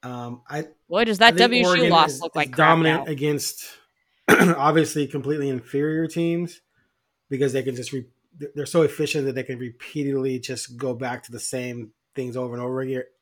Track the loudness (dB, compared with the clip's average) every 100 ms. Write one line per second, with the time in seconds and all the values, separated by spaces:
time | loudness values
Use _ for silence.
0 | -12 -12 -12 -14 _ -10 -10 _ _ -2
1 | 0 6 6 6 4 4 4 4 6 6
2 | 4 2 -6 -4 -4 2 6 6 4 2
3 | -2 -2 -2 -2 -4 -10 -18 -20 _ _
4 | _ _ 2 6 6 4 4 4 2 0
5 | -4 -4 -4 -4 -2 -4 -4 -2 -2 -2
6 | -4 -2 -2 -2 -4 -10 _ _ _ _
7 | _ _ _ -2 0 0 -4 -6 -8 -8
8 | -10 _ _ _ -14 -10 -2 2 2 2
9 | -2 -2 -2 -4 -6 -8 -8 -12 -12 -6
10 | -2 -2 -2 -4 -6 -10 -10 -8 -6 -4
11 | -6 -8 -12 -12 -8 -8 -8 -10 -14 _
12 | _ -8 -8 -6 -6 -6 -6 -4 -4 -6
13 | -8 _